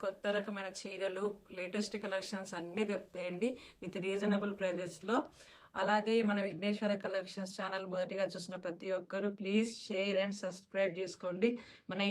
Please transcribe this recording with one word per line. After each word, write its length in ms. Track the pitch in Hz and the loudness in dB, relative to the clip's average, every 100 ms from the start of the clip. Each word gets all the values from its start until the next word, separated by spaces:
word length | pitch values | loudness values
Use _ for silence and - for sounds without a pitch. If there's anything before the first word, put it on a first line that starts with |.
కొత్త 240 | 202 196 208 208 | -4 -2 0 0
రకమైన 300 | 202 202 196 185 | 0 -4 -4 -6
చీరలు, 440 | 196 190 196 185 202 202 - 185 | -8 -2 -2 0 0 -2 -8 -6
లేటెస్ట్ 360 | 180 208 208 214 202 | -2 0 0 -2 -2
కలెక్షన్స్ 460 | 190 185 202 190 180 | -2 -2 -6 -4 -6
అన్నీ 220 | 170 180 208 | -4 0 0
దొరుకుతాయండి 600 | 196 - 185 180 180 233 254 - - | 0 -4 -6 -4 0 0 0 -8 -12
with 120 | 180 190 185 | -8 -4 -2
reasonable 460 | 196 208 202 202 196 | 2 4 4 2 0
ప్రైజెస్‌లో. 560 | 185 180 180 - 190 240 320 - - - - 190 | 0 0 -4 -6 0 0 0 -8 -20 -20 -10 -2
అలాగే 340 | 190 214 214 226 214 | 4 4 6 4 6
మన 100 | 202 196 | 4 2
విఘ్నేశ్వర 460 | 160 202 208 214 202 | 0 0 2 2 0
కలెక్షన్స్ 500 | 196 190 185 - 190 - | 0 -2 -4 -6 -6 -4
ఛానల్ 280 | 196 190 190 | -2 -2 -2
మొదటిగా 340 | 185 185 196 190 | -2 0 0 0
చూసిన 220 | 185 175 185 | -2 -6 -6
ప్రతి 260 | 180 170 190 185 | -4 -4 -2 -2
ఒక్కరు 320 | 180 190 202 202 | -2 0 0 -2
please 280 | 196 208 226 - | 2 4 4 -2
share 320 | - 196 202 190 | -2 0 2 2
and 120 | 202 202 | 2 0
subscribe 540 | 185 180 - 196 196 170 | -4 -6 -4 2 2 2
చేసుకోండి. 480 | 185 - 180 180 233 240 - - - | -4 -4 -4 2 2 2 -6 -16 -6
మన 100 | 185 202 | 0 2